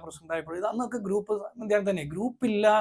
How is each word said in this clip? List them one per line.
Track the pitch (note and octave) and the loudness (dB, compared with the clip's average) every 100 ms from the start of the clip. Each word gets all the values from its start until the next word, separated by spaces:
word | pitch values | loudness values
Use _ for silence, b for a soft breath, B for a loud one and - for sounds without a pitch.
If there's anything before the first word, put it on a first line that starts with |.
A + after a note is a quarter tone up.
പ്രസിഡന്റ് | D#3+ - D#3+ | -6 -14 -6
ആയപ്പോൾ | E3 D#3 F3 | -6 -6 -4
ഇത് | G#3 | -4
അന്നൊക്കെ | A3+ A#3+ A#3+ G3 | -2 -4 -4 -2
ഗ്രൂപ്പ് | G#3 G#3 G#3 - A#3+ A3 | -2 0 -4 -4 -8 0
ഞാൻ | G#3 G3 | 2 2
തന്നെ, | F#3 D3 | -2 -4
ഗ്രൂപ്പില്ല, | F3 B3 A#3+ A#3+ G#3 G#3+ G#3+ | -4 -4 -2 0 4 6 6